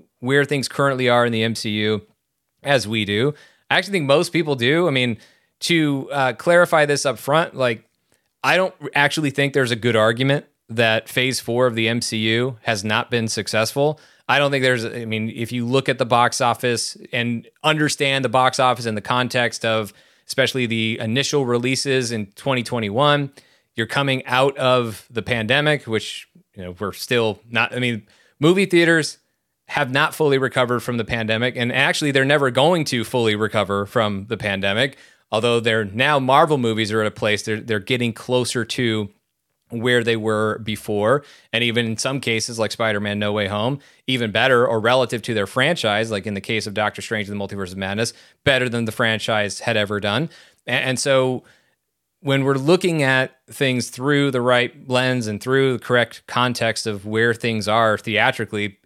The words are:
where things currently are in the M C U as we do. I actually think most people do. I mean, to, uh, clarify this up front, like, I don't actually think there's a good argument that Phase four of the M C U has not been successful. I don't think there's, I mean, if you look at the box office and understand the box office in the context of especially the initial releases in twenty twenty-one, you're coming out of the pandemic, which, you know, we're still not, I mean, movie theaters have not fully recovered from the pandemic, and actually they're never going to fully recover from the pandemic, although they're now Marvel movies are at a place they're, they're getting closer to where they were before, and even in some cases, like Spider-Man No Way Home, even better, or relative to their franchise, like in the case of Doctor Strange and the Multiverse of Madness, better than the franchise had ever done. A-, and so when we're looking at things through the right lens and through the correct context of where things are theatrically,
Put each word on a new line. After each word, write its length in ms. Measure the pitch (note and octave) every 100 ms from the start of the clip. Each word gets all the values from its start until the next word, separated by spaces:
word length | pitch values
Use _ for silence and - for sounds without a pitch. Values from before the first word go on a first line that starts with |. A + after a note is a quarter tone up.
| _ _
where 260 | B2 C#3+
things 220 | C#3 C#3+ A#2
currently 420 | - C#3 C3 B2
are 160 | A#2+
in 60 | A#2+
the 120 | A2+
M 100 | A2+
C 160 | A2 A2+
U 320 | G#2+ G#2+ G#2+ - _ _ _ _ _
as 240 | C#3 C#3 G2+
we 160 | A2+
do. 300 | G2+ G#2 C#3 D3 - _ -
I 80 | D3+
actually 140 | G3
think 140 | G3 C3+
most 240 | D3 F3
people 240 | D#3+ D3+ C3
do. 320 | A#2+ E3 F3
I 20 |
mean, 260 | C3 B2 G#2+ - _ _ _
to, 480 | - E3+ D3+ C3+ C3
uh, 220 | C#3 C3
clarify 540 | A2+ F3 F3 E3+ D#3+ D3
this 200 | C#3+ C#3+
up 100 | A2
front, 340 | - D#3 E3+
like, 300 | B2+ B2 A2 _ _ _ _ _ _
I 140 | B2+ E3+
don't 180 | F#3+ - C#3+
actually 360 | C#3+ C#3+ - D3
think 220 | C#3+ C#3+
there's 180 | C#3 B2
a 60 | A#2+
good 180 | A#2+
argument 520 | A2 A2 A#2 C3+ C#3+ - _ -
that 380 | A2+ A2+ A2+ -
Phase 320 | C3 B2+ A#2+
four 260 | - A#2 B2+
of 80 |
the 140 | A2+ A2
M 120 | A#2
C 160 | - A2
U 400 | A2 A#2 C3 A#2+
has 200 | - G#2+
not 260 | G#2+ A2 -
been 180 | A#2+ A2+
successful. 720 | A2+ F#2+ A2 A2 C#3 D3 D3+ _ _ -
I 100 | C3+
don't 120 | C#3+
think 120 | C#3
there's, 200 | B2+ B2
I 200 | A2+ A#2+
mean, 240 | A2+ A2 A2
if 240 | A2 A#2
you 140 | B2 A#2+
look 220 | C3+ C3
at 100 | B2
the 80 | B2
box 340 | A#2+ A#2+ -
office 560 | B2 A2+ B2 A2+ - - -
and 340 | B2+ A#2 A#2 - _
understand 640 | D#3 D#3 D3+ - C#3 C3+
the 40 | B2+
box 280 | C3 C3 C3+
office 280 | B2+ A#2 A#2
in 80 | G#2+
the 40 |
context 600 | - B2 B2 B2+ A#2+ -
of 280 | A2+ A2 G2+ - _ _ -
especially 400 | - B2+ C3 A#2
the 320 | A2+ A2 A2
initial 440 | A2+ B2 C3+ D3 B2
releases 640 | A#2+ B2+ B2+ C#3 C3 A#2
in 140 | A2+ G2
twenty 300 | - C#3 B2+
twenty-one, 680 | A2+ B2 G#2 A2 D3 D3 C#3 - - _ _ -
you're 100 | A2+
coming 380 | C#3+ C#3 C3 C3+
out 300 | B2+ C#3 C#3
of 500 | C3 B2+ A#2 G#2 -
the 120 | A#2
pandemic, 640 | G2 A#2+ G#2+ C#3 D3+ D3
which, 420 | - A2 - - - _ _ G2+
you 80 |
know, 100 | F2+ F2+
we're 140 | G2+
still 480 | - - B2 A2 G2 A#2
not, 240 | A#2 A#2
I 40 | B2
mean, 280 | B2 A2 - _ _ -
movie 280 | D3+ F#3 F#3
theaters 520 | E3+ E3 E3 D3 - _ _ _ _ -
have 220 | D3+ C3
not 220 | C3+ D#3
fully 220 | - D3+ C3+
recovered 440 | C3 C3 A#2+ A#2+
from 160 | - A#2+
the 80 |
pandemic, 500 | G#2 A#2+ A2 A2 B2+ A#2+
and 160 | A#2+
actually 380 | B2+ D3 F3 D3+
they're 140 | C3+
never 260 | C3+ D3+ C3+
going 340 | A#2+ D3+ F3+ C#3+
to 180 | B2
fully 320 | G#2+ B2+ A2+ G#2
recover 500 | A2 A2 G2 G2+ G2+
from 400 | A#2+ G#2 G2 G#2+
the 100 | G#2+
pandemic, 600 | G2+ G2 G2 G#2 C#3 - - _ _
although 300 | A2 A#2+ A#2
they're 240 | A2+ A2
now 340 | G2+ G#2+ C#3 D3
Marvel 400 | C3 C#3 E3 C#3+
movies 320 | A#2 A2 G#2
are 100 | A2
at 60 | G#2+
a 40 |
place 300 | - G#2+ G#2
they're, 160 | - G#2+
they're 180 | A2+ G#2+
getting 340 | - B2 A#2+
closer 520 | A2 - B2+ A#2 B2
to 440 | G#2+ - A#2+ A2 G2+ _ _ _ _ _ _
where 340 | A#2+ B2 A#2+
they 140 | A2+ A2+
were 420 | A2 G#2+ A2 G#2+
before, 600 | G#2+ G#2 - G#2 G#2+ C#3+ - - _
and 100 | A2+
even 240 | A#2+ A2+ A2+
in 100 | A2
some 220 | C3+ C#3
cases, 400 | A#2+ A2+ A#2+ A2+
like 140 | G#2
Spider-Man 480 | - A2 G#2 G#2 G#2
No 120 | G#2
Way 140 | G#2 G2
Home, 320 | G#2 A#2+ C#3+ - _ -
even 240 | C3 A2+
better, 340 | A2 C3 B2 B2
or 140 | A2+
relative 420 | A2+ C3 A#2+ A#2+
to 120 | A2+
their 120 | G#2+ G2
franchise, 640 | B2+ C#3+ F3 A2 G#2 A2+
like 160 | G#2 G#2+
in 80 |
the 60 | G2
case 260 | - A2 G#2
of 80 |
Doctor 260 | G2+ G#2 G2+
Strange 280 | - G#2+ G2+
and 100 | G#2
the 40 |
Multiverse 260 | G2 G2+ F2+
of 80 | F#2+
Madness, 340 | F#2+ G2+ A2+ - - _
better 260 | - C3 B2
than 180 | A#2 A2
the 60 |
franchise 680 | - A2+ A2 - G#2+ G2+ -
had 160 | - A2
ever 240 | G#2 G#2
done. 280 | G2+ A2 E3 - - _ -
A-, 60 |
and 260 | B2+ C3 B2+
so 460 | C#3+ C3+ C3 B2 - _ _ _ _ _ _ _
when 200 | C#3 C#3
we're 100 | C3+ C#3
looking 460 | C#3 F3+ F#3 D#3+
at 360 | C3+ C3 C3 _ -
things 400 | - C3+ B2 A2
through 420 | - C3+ C#3+ C#3+
the 100 | B2+
right 460 | B2 B2 B2 C#3+ C3
lens 380 | B2+ B2+ B2+ G#2+
and 140 | G#2
through 340 | B2+ C3+ C3+
the 40 | A#2+
correct 440 | - B2 A#2 - -
context 600 | B2 B2 A#2+ A2+ G#2 A2+
of 200 | G2+ G#2
where 260 | A2 A#2
things 340 | A#2 A#2+ A2 G2+
are 280 | A2 A2 G#2
theatrically, 800 | A#2 G#2 B2 - G#2+ G#2 G#2 -